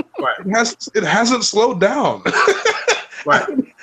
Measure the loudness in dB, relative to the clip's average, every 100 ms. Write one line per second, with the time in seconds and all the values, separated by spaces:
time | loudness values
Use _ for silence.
0 | -10 -4 -4 -4 -2 0 -2 -4 -6 -4
1 | 0 2 2 0 0 2 2 2 2 2
2 | 0 -2 -2 2 2 2 0 -2 -2 -2
3 | -4 -6 0 2 2 -2 -4 -8